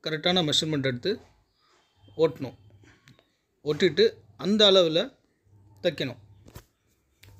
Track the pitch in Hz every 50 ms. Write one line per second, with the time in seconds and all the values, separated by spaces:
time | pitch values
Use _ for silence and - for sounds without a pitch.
0 | - 156 156 151 151 175 180 185 170 151 139 - 170 160 156 143 131 135 123 123
1 | - 180 220 - - _ _ _ _ _ _ _ _ _ _ _ _ _ _ _
2 | _ - - - 156 160 - - 139 117 - _ _ - _ - _ - _ _
3 | _ - - _ _ _ _ _ _ _ _ _ - 147 156 147 196 180 151 170
4 | 214 226 - - - _ _ - - 180 208 214 214 202 190 190 180 160 156 165
5 | 214 277 - _ _ _ _ _ _ _ _ _ _ _ _ _ - 180 156 -
6 | 151 131 - - - - - _ _ - - - - _ _ _ _ _ _ _
7 | _ _ _ _ _ - - -